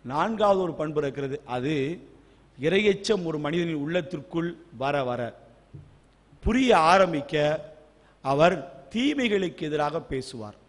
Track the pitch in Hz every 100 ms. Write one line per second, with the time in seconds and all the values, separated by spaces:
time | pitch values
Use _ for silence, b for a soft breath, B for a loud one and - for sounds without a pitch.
0 | 123 143 190 220 208 196 180 151 156 151
1 | 143 131 139 143 - 127 131 151 135 185
2 | - - b b b - 143 190 214 196
3 | 208 202 165 156 147 170 170 156 143 175
4 | 160 156 135 165 170 170 - 113 135 143
5 | 127 120 117 - - - _ - - -
6 | _ _ _ - - 240 262 190 160 190
7 | 185 151 139 156 147 156 - - - _
8 | b b 135 139 170 185 - - - 220
9 | 269 285 240 202 180 - 156 147 147 160
10 | 139 135 123 120 107 -